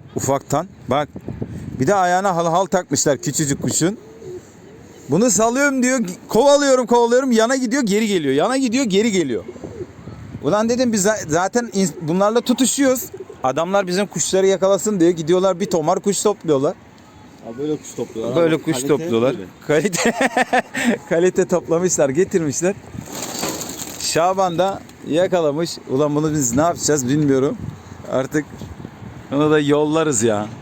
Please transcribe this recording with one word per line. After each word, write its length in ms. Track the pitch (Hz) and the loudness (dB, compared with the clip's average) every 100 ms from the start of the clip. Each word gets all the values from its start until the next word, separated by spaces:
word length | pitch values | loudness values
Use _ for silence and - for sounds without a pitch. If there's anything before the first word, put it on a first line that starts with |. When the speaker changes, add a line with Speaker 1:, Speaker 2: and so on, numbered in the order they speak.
| - - | -10 -6
Speaker 1:
ufaktan. 500 | - 139 - 143 180 - - | -2 -2 0 -2 -2 -10 -2
Bak. 200 | 135 147 - - - - - - - | -2 -2 -8 -12 -10 -10 -10 -12 -2
Bir 60 | 131 | 2
de 80 | |
ayağına 420 | 202 180 180 196 170 | 2 4 2 2 0
hal 100 | 170 | 0
hal 200 | 165 196 | 0 2
takmışlar 520 | 190 180 143 156 135 | -2 0 0 0 0
küçücük 440 | - 135 147 135 | -2 -2 -2 -2
kuşun. 360 | 139 113 160 220 - - - 359 - - - - - - - | -2 0 0 -2 -12 -18 -16 -16 -16 -20 -20 -20 -20 -20 -2
Bunu 200 | 151 247 | 2 2
salıyorum 520 | - 226 247 285 269 | 2 2 2 2 2
diyor, 180 | 247 262 185 180 - | 0 0 -2 -8 -2
kovalıyorum, 580 | 214 277 285 285 254 240 | 4 6 6 6 4 4
kovalıyorum, 460 | 240 233 247 269 | 4 4 4 4
yana 240 | 226 226 269 | 4 4 2
gidiyor, 260 | 247 262 | 0 0
geri 240 | 233 202 220 | 2 2 2
geliyor. 260 | 190 143 | 0 2
Yana 220 | 135 190 269 | 2 2 2
gidiyor, 280 | 262 233 | 0 0
geri 280 | 262 185 233 | 2 2 2
geliyor. 320 | 190 147 107 - - - - - - - - - - | 0 0 -4 -6 -14 -16 -12 -14 -14 -18 -16 -14 -6
Ulan 240 | 131 202 226 | -2 0 0
dedim 240 | 240 254 | 0 0
biz 140 | 214 190 | 2 0
za-, 120 | 214 185 | -2 -2
zaten 420 | 151 190 240 240 | 0 0 -2 -2
ins-, 180 | 196 190 - | 0 -2 -2
bunlarla 380 | 156 180 202 226 | -4 2 2 2
tutuşuyoruz. 640 | 233 240 254 - 269 254 - - - - | 0 0 0 2 2 2 -4 -14 -16 -4
Adamlar 440 | 131 131 170 202 185 | -2 -2 0 0 0
bizim 200 | 180 208 | -2 -2
kuşları 400 | 180 - 190 190 | -4 -2 2 2
yakalasın 540 | 190 190 196 214 208 | 2 2 2 0 2
diye 120 | 165 | 2
gidiyorlar 480 | 175 156 180 190 180 | 2 0 2 2 0
bir 60 | 196 | 0
tomar 340 | 175 151 190 | 0 0 0
kuş 220 | 202 185 | 0 0
topluyorlar. 520 | 214 196 160 139 147 - - - - - - - 113 | 0 -2 0 2 2 -4 -14 -20 -20 -20 -20 -20 -16
Speaker 2:
Ya 120 | 117 | -8
böyle 180 | 151 151 | -6 -6
kuş 160 | - - | -8 -10
topluyorlar 400 | 117 113 113 135 | -8 -6 -4 2
Speaker 1:
Böyle 180 | 165 | 2
Speaker 2:
ama 100 | 156 | 2
Speaker 1:
kuş 80 | - | -2
Speaker 2:
kalite 160 | 131 139 | -4 0
Speaker 1:
topluyorlar. 460 | 143 165 113 123 | 0 2 2 2
Speaker 2:
böyle. 120 | 117 90 - - | -2 -10 -16 0
Speaker 1:
Kalite, 460 | 151 202 170 - - 262 - 247 254 | 0 0 0 -2 0 -2 0 0 0
<laughs> 480 | - - 262 - - | -2 -4 -2 -4 -2
kalite 400 | 170 180 185 180 | 2 2 2 0
toplamışlar, 600 | 180 - 165 180 170 143 | -2 0 0 0 2 2
getirmişler. 680 | 135 190 190 156 123 175 202 - - - - - - - - - - - - | 2 0 0 -2 -2 -2 -4 -10 -16 -14 -12 -10 -8 -8 -8 -10 -12 -14 -10
Şaban 580 | - 151 175 190 190 165 | -4 0 2 2 0 0
da 220 | 190 196 - - - | -2 -2 -12 -16 -4
yakalamış. 640 | 147 185 185 156 143 170 - - | 0 2 2 0 0 -4 -6 -4
Ulan 240 | 131 147 | 0 2
bunu 180 | 147 156 | 2 0
biz 240 | 151 127 120 | 0 0 2
ne 60 | |
yapacağız 460 | 165 156 165 151 123 | 0 0 0 0 2
bilmiyorum. 480 | 147 147 135 139 233 - - - - - | 0 2 2 2 -2 -10 -12 -18 -18 -4
Artık 320 | 123 135 151 143 - - - - - - - - | -4 -2 -4 -4 -12 -16 -14 -16 -16 -18 -18 -6
onu 180 | 135 151 | 0 2
da 100 | 151 | 2
yollarız 600 | 147 147 151 156 156 123 | 4 2 2 2 0 2
ya. 240 | 117 104 107 - | 2 0 -4 -10